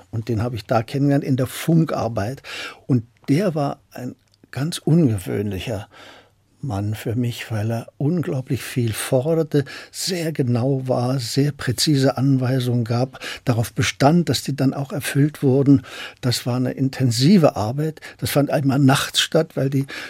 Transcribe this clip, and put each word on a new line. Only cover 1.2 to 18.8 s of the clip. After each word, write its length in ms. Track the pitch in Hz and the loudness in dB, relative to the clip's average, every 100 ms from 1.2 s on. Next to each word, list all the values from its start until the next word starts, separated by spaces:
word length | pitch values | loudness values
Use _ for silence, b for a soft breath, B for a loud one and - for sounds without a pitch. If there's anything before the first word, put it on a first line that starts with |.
in 140 | - 131 | 2 0
der 100 | 127 | -2
Funkarbeit. 920 | - - 165 160 - 113 113 101 139 - B B B B | -4 2 2 2 0 -4 -4 -6 -8 -12 B B B B
Und 160 | 127 110 _ - | 0 -2 _ -2
der 260 | 143 202 | 0 0
war 260 | 151 143 - _ | -2 -4 -6 _
ein 240 | - 127 - _ _ _ | -14 -12 -14 _ _ _
ganz 260 | - 151 - | -6 -6 -4
ungewöhnlicher 1120 | - 165 143 104 107 117 104 92 104 101 107 B B B B B _ _ | 2 4 4 2 -4 -4 -4 -4 -6 -8 -10 B B B B B _ _
Mann 320 | 143 101 104 | -6 -4 -4
für 220 | 107 - 113 | -4 -4 -2
mich, 360 | 120 117 - | -4 -6 -6
weil 200 | 110 110 | -4 -4
er 160 | 117 123 - | -4 -8 -4
unglaublich 640 | 139 175 - 135 - 131 | -2 -2 -2 -4 -4 -6
viel 300 | - - 117 | -6 -4 -2
forderte, 720 | 104 - 135 143 165 156 147 135 B B | -2 0 0 2 0 2 0 -2 B B
sehr 420 | - - 185 165 | -8 -6 -4 -4
genau 560 | 156 123 120 127 135 131 | -2 0 2 2 0 0
war, 280 | 123 123 135 | 0 0 -2
sehr 340 | 113 - 143 | -2 0 0
präzise 640 | - - 117 170 139 131 - | -2 -4 -2 2 4 2 2
Anweisungen 680 | 135 131 127 131 123 120 | 2 2 2 0 0 0
gab, 360 | 113 120 131 - B B - | 0 0 -2 -4 B B -2
darauf 260 | 117 117 | 0 0
bestand, 560 | - 117 - 135 175 151 | -2 -2 2 4 4 2
dass 160 | 123 | 0
die 140 | - 135 | -2 0
dann 160 | 135 | 0
auch 180 | 139 139 | -2 -6
erfüllt 500 | 170 - 139 147 - | -6 -2 2 0 2
wurden. 420 | 139 131 135 135 - B B B | 2 4 6 4 4 B B B
Das 260 | 127 117 127 | -2 -2 -2
war 120 | 123 | -2
eine 140 | 127 | -2
intensive 840 | - 135 - 131 113 135 208 147 - | -2 -4 0 0 4 6 6 6 2
Arbeit. 460 | 107 139 156 151 B B | -2 -2 -4 -6 B B
Das 140 | - | -2
fand 200 | 147 139 | 0 2
einmal 280 | 127 135 | 0 2
nachts 420 | 139 | 4